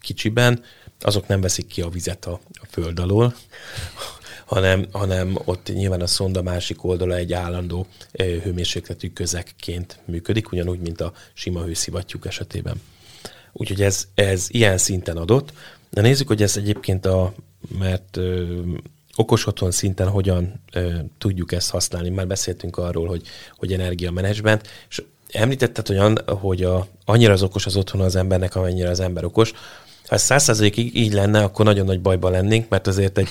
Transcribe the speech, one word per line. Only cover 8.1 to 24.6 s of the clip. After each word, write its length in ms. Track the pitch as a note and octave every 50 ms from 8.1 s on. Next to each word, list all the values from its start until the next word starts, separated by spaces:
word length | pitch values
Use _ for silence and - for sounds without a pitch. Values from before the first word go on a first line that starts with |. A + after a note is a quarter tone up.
ö, 260 | _ - F#2+ F#2 F2 E2+
hőmérsékletű 720 | E2+ G#2 F2 F2 F2 E2+ - - - - - - - F2+
közegként 880 | - - F#2 E2+ F2+ F2 F2 - - _ - - F2 F2 F2 - - - _
működik, 460 | - E2+ E2+ E2+ - G2+ A2 G#2 -
ugyanúgy, 280 | - F2+ F2 F2+ F2+ F2+
mint 220 | F2 E2 E2 -
a 120 | E2 E2 - - - - _
sima 300 | - - - F2+ E2+ E2
hőszivattyúk 640 | E2+ E2 - - - E2 F2+ - - - - -
esetében. 560 | - - - - - - - - - - - - - - _ - - - - - - - - - _ _
Úgyhogy 280 | - - - F#2+ G2
ez, 260 | G2+ G2 G2 - - - -
ez 320 | - G2+ G2 F#2+ F#2 - -
ilyen 280 | - A#2+ A2+ G2+ F#2+ F2+
szinten 400 | - - G2+ F2+ - - E2 E2
adott. 360 | E2 F2 A2+ C3+ C#3+ - - - - - - - _ _
De 120 | - G#2
nézzük, 260 | G#2 A#2 C#3 C3+ C#3 -
hogy 140 | A2 G#2
ez 160 | G#2 G2+ - G#2
egyébként 480 | G2+ G#2 G#2 F#2+ - - F#2+ F#2 -
a, 280 | F#2+ F#2 F#2 F#2 F#2 G2 - - _ _ _ - - - F#2+
mert, 380 | F#2+ F#2 F#2 F#2 - - - F#2
ö, 420 | F2+ F#2 F#2 F2+ F2 E2+ F2 F2 F2 F2 F2 - - - - _ _ _ -
okos 320 | - A2+ - B2 A2 - -
otthon 240 | G2+ - G2+ F#2
szinten 380 | F2+ - - G2+ F2+ - F#2+ F#2
hogyan, 440 | F#2+ G2+ F#2+ G2 F2+ F2+ F2 F#2 G2+ - - - -
ö, 200 | F2+ F2+ F2 E2+ E2+ D2+ - - _
tudjuk 340 | - G#2 F#2+ F#2 F2 -
ezt 180 | - - - -
használni. 400 | - F#2 - - - F2 F2 F2+
Már 180 | F#2 F#2+ F#2+ F2+
beszéltünk 500 | F#2+ F#2 - - F2+ - - E2+ E2+ -
arról, 300 | F2 F2 E2+ E2 E2 E2+
hogy, 200 | F2 E2 - - - - - - - _
hogy 160 | - G2 F#2+
energiamenedzsment, 920 | F2+ F#2 F2+ F2+ E2+ F2+ F2+ F2 F2+ F#2 G2 G#2 G#2+ G#2+ G#2+ G#2+ G#2